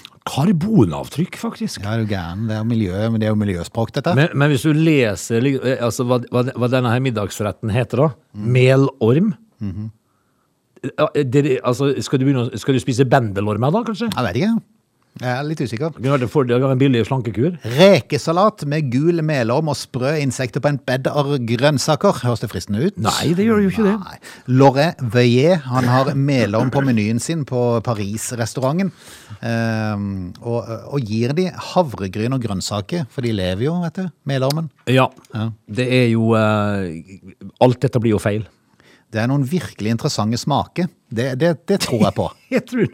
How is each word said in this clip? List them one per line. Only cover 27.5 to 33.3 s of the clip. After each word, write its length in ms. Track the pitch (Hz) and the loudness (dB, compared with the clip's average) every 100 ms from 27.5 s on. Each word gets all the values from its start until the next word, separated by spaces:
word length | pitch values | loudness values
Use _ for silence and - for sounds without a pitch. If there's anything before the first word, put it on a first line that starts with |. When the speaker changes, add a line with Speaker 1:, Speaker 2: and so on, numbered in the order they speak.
| 127 120 117 | -2 0 0
Speaker 2:
Paris-restauranten. 1120 | 107 107 98 107 - 117 117 - 131 160 196 - - - - 107 | -2 -4 -4 -6 -6 -6 -6 -2 -2 0 -2 -6 -16 -20 -20 -10
Ehm, 880 | 117 117 113 110 110 104 101 98 90 - | -4 -2 -2 -2 -2 -4 -4 -6 -8 -10
og, 320 | 120 117 107 113 - | -6 -6 -6 -12 -8
og 160 | 143 | -6
gir 320 | 113 113 120 151 | -4 -2 -2 -2
de 140 | 185 | -4
havregryn 800 | - - 175 160 101 98 95 113 | -6 -4 -2 -2 -4 -6 -4 -4
og 80 | 135 | -4
grønnsaker, 640 | 110 95 - 104 104 175 151 | -4 -6 -4 -6 -4 -6 -6
for 120 | - | -6
de 140 | 120 | -4